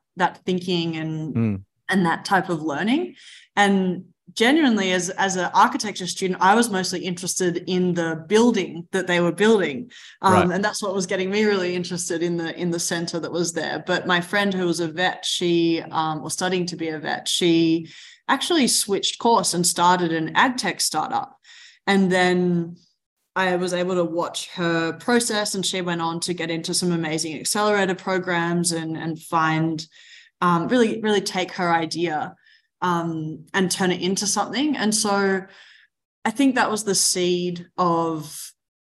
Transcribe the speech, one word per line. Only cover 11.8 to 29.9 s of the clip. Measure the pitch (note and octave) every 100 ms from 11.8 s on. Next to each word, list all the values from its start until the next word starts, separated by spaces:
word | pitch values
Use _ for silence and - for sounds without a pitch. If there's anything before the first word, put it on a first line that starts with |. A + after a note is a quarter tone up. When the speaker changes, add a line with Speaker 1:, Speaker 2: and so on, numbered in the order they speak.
| F3 F3 - E3
Speaker 1:
in | F3 E3+
the, | E3 -
in | F3
the | E3+
center | - E3+ E3+ E3+
that | C#3
was | D#3+ D#3+
there. | E3 D3 D3 E3+
But | F3 F3+
my | F3
friend | F3 G#3 G3+
who | F#3
was | F3 E3
a | E3
vet, | D#3+ F3+ - -
she, | - F3 E3+ E3 E3 E3
um, | E3 D#3+ D#3
was | D#3+
studying | - F3+ F#3 F3
to | E3
be | D#3+
a | D#3
vet, | C#3+ - -
she | - F3 E3 E3 E3 D#3+ - - - -
actually | C4+ - E4+ A#3+
switched | - - F#3+ - -
course | A#3 G#3+ F3+
and | E3+ E3+
started | - F3 F3+ E3+
an | E3 D#3+
ag | - C4 B3+
tech | F#3 -
startup. | - D#3 C#3+ A#2 - _ _ - - _ -
And | G3 F#3
then | F#3 F3+ F3+ F3+ F3 E3+ F3 _ _ _ _ _ F#3
I | F#3 F3
was | F3+
able | F3+ F3+ F3+
to |
watch | E3+ E3+ D#3 - -
her | F#3 E3+ E3 E3
process, | D#3+ - A#3+ A#3 G#3 G#3
and | G3 F3
she | F#3
went | F3 E3+
on | E3 E3+
to | F#3
get | F3 E3
into | E3 E3
some | E3+ F3+
amazing | E3 D#3+ D#3 D#3+ C#3+
accelerator | - G#3 G#3 G3+ F#3+ F#3
programs | F#3+ F#3 F3+ E3+ E3+ F3 E3+
and, | E3 D#3+ D#3+
and | E3 D#3+
find, | - E3 D#3+ D#3+ E3 D#3+ -